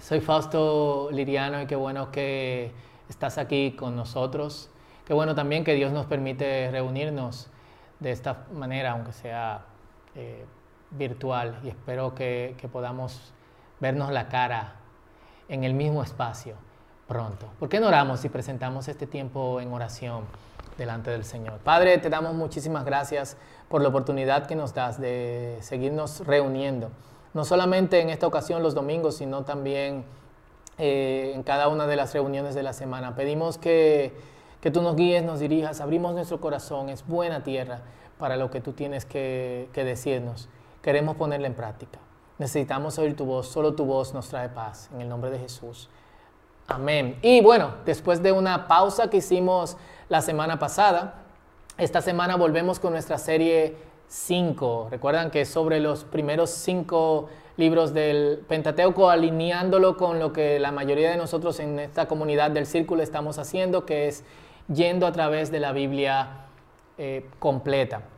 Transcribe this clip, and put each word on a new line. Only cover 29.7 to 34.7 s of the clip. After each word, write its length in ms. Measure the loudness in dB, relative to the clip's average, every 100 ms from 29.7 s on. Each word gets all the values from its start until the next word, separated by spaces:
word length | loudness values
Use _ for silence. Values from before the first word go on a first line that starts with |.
| -2 -2 -6 -10 -18 -20 -20 -20 -20 -20 -4
eh, 560 | 0 2 0 -2 -4
en 80 | -6
cada 260 | -2 2 2
una 180 | 2 0
de 100 | 0
las 160 | 0
reuniones 420 | -2 -2 -2 -4
de 80 | -4
la 120 | -6
semana. 400 | -6 -8 -8 -8
Pedimos 420 | -4 -2 -2 -2 -2
que, 560 | 2 6 6 6 2 -6 -20 -20 -20 -4
que 100 | 0